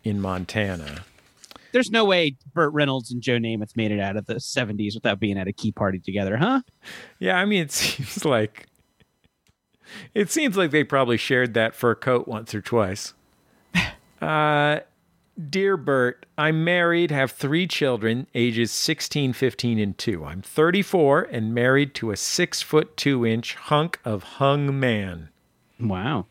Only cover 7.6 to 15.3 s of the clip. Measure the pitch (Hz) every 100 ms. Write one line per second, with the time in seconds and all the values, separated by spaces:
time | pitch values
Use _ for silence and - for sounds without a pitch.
7.6 | 151 - - - 135 - - 120 107 -
8.6 | - _ _ _ _ _ _ _ _ _
9.6 | _ _ - 208 180 - 202 320 285 190
10.6 | 170 151 143 139 123 117 - 127 123 113
11.6 | 113 - 120 110 - 123 - 110 113 107
12.6 | - 120 95 101 - _ _ _ _ _
13.6 | _ 180 - - _ _ 156 156 151 147
14.6 | 147 151 - _ _ _ _